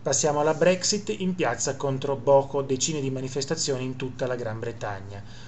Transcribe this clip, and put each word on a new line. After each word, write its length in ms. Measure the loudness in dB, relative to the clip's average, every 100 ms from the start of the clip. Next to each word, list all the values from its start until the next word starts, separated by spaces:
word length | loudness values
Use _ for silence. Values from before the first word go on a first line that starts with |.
Passiamo 380 | 2 2 2 2
alla 160 | 2
Brexit, 540 | 4 4 4 2 0 -2
in 260 | -2 -2
piazza 400 | 0 0 0 -2
contro 400 | -2 -2 0 -2
Boko, 480 | 0 6 6 6 -2
decine 380 | 0 0 0 0
di 100 | -2
manifestazioni 720 | -4 -4 -6 -4 -2 -2 -2
in 140 | -2 -4
tutta 320 | -6 -4 -4
la 80 | -2
Gran 240 | -4 -6
Bretagna. 600 | -6 -6 -8 -8 -10 -12 -12 -14